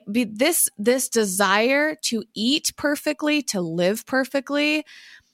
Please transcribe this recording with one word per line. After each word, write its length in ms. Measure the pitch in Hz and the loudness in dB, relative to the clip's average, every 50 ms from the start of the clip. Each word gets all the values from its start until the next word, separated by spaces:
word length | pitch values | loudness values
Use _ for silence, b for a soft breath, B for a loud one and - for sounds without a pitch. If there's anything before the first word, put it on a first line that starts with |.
| - - | -4 -4
be-, 140 | 208 240 247 | -2 -2 -2
this, 440 | 214 214 208 254 320 339 - - - _ - | -2 0 2 2 2 2 2 0 -2 _ -2
this 300 | 208 240 247 269 254 - | 0 2 2 2 0 -2
desire 880 | - 233 214 202 180 190 202 190 196 208 226 247 269 285 294 311 311 - | 0 0 0 0 0 0 2 2 2 2 2 2 2 2 0 0 -2 -4
to 220 | - - 240 220 - _ - | -6 -4 -4 -4 -6 _ -6
eat 380 | 185 214 240 285 302 - - - | -2 0 0 0 0 -2 -4 -6
perfectly, 640 | - - 285 294 285 - 311 294 - - 302 302 302 | -2 -2 -2 -2 -2 -2 -4 -4 -2 0 0 0 0
to 180 | 269 - - 196 | -2 -2 -4 -4
live 460 | 175 165 165 170 175 185 208 226 - | -2 -2 0 0 2 2 0 0 -4
perfectly, 800 | - - 254 262 262 - 277 269 - 285 285 294 302 302 311 294 B B B B B B B B B | -2 -2 -2 0 0 -2 -4 -2 -2 -2 0 0 0 0 -2 -4 B B B B B B B B B